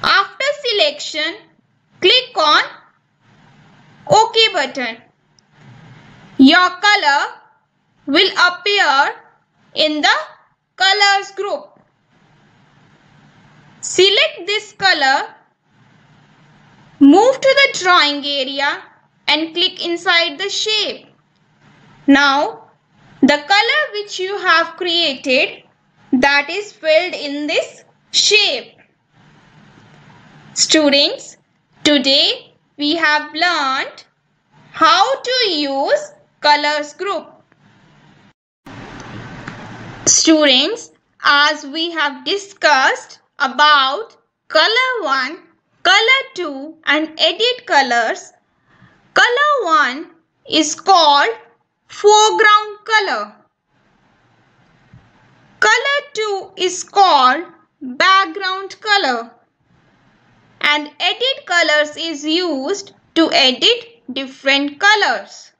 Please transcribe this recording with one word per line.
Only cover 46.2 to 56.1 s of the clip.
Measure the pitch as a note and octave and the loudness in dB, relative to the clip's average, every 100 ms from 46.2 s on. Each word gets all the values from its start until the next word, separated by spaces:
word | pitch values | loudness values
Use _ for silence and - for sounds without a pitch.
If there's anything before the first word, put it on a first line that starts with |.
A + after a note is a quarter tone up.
| C5+ | -2
two | - E4+ C4+ C#4+ - - | -10 -10 -10 -14 -12 -2
and | D4 D#4 - | -2 -2 -2
edit | D#4+ F#4 A#4 B4 - | -2 0 -2 -4 0
colors, | D#4 C4 A#3+ A3+ F4+ - _ _ _ _ _ _ _ _ | 0 2 0 -2 -6 -12 _ _ _ _ _ _ _ _
color | - A4 B4 D5 C#5+ | 0 2 2 0 0
one | F#4 D#4 C4+ C4 E4+ _ _ _ - | 0 0 0 -4 -14 _ _ _ -4
is | D4+ D4+ - | -2 -2 -4
called | - F#4 D#4 C#4+ F4 A4+ - _ _ _ _ | 2 4 6 4 2 -4 -14 _ _ _ _
foreground | - G#4 G#4+ G#4+ G#4+ G#4+ G#4+ G#4+ G#4 | 0 4 6 4 4 4 4 0 -14
color. | - A4 G4 A#3+ G#3 - _ _ _ _ _ _ _ _ _ _ _ _ _ _ _ - _ _ _ _ _ _ | -2 -2 0 -4 -8 -14 _ _ _ _ _ _ _ _ _ _ _ _ _ _ _ -20 _ _ _ _ _ _
Color | G#4+ A#4 C#5 C#5+ C#5+ | 0 0 0 -4 -6